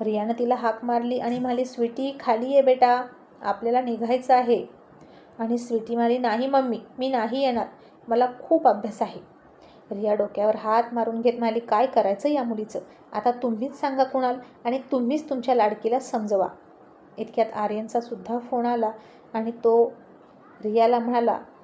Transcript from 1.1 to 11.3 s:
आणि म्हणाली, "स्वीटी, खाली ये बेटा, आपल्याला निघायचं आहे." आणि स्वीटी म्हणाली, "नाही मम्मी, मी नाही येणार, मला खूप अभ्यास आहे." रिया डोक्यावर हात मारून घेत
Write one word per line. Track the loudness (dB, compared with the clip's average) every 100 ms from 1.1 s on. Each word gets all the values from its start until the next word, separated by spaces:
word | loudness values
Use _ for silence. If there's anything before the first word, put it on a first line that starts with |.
| -2
आणि | -2 -4
म्हणाली, | -2 -2
"स्वीटी, | -4 -2 -4 -4 -6 -4
खाली | -2 -2 2
ये | 4
बेटा, | 4 6 4 4 -2 -14 -20 -8
आपल्याला | -6 -4 0 0
निघायचं | 0 -4 -2 0 4
आहे." | 4 4 0 -2 -14 -20 -20 -20 -20 -16 -8
आणि | -4 -4
स्वीटी | -2 -4 -2
म्हणाली, | 0 2 2
"नाही | 0 0 2
मम्मी, | 2 2 -2 -8 -6
मी | -2
नाही | 0 0 0
येणार, | 0 0 -4 -10 -20 -12 -2
मला | 2 0 -2
खूप | 0 4 4
अभ्यास | 2 -2 -6
आहे." | -6 -8 -18 -20 -20 -20 -20 -18 -12
रिया | -4 0
डोक्यावर | 0 0 0 0 0
हात | 2 2 2
मारून | -2 -2 0
घेत | 0